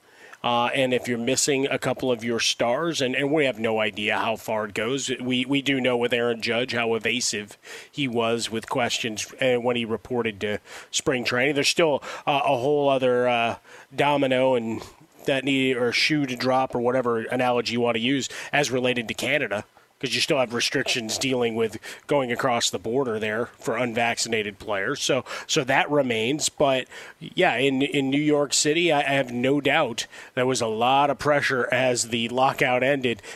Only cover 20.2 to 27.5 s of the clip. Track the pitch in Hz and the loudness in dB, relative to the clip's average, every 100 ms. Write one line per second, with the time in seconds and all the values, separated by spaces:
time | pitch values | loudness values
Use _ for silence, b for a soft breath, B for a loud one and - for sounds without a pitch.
20.2 | - 143 120 117 - 139 - 127 110 104 | 0 2 0 0 -2 -2 -2 -2 -4 -2
21.2 | 135 127 117 113 113 104 B B - 143 | 0 2 0 0 -2 -4 B B 0 0
22.2 | 127 120 135 117 - 107 113 127 127 110 | 2 0 0 0 0 -4 -2 0 0 -2
23.2 | 107 110 120 - - 117 123 113 117 110 | -2 -2 -6 -6 -4 -2 0 0 0 0
24.2 | 117 113 104 98 107 98 104 143 - 135 | -2 -2 -2 -6 -4 -2 -2 -2 0 0
25.2 | - B B 156 123 139 180 147 127 113 | -2 B B 0 2 2 2 2 2 0
26.2 | 113 151 - - 143 131 - B B B | 0 0 -2 2 2 2 -2 B B B
27.2 | - - 180 | -8 0 2